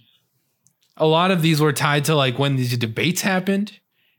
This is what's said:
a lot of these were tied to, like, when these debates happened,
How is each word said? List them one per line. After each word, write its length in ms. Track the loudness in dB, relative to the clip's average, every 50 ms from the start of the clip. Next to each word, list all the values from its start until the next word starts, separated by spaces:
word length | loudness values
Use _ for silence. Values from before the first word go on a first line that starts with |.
| _ _ _ _ _ _ _ _ _ _ _ _ _ _ _ _ _ _ _
a 100 | -2 0
lot 240 | 2 2 4 2 2
of 120 | 2 2 2
these 180 | 2 2 2
were 120 | 2 0 0
tied 320 | 0 0 0 0 0 0
to, 80 | 0 0
like, 240 | 2 2 0 0 0
when 180 | -2 0 0
these 200 | 0 -2 -2 -2
debates 440 | -2 -4 -4 -4 -2 -2 -2 -2 -2 -2
happened, 560 | -2 -2 -2 -2 -2 -2 -2 -4 -6 -10 -16 _ _ _ _ _ _ _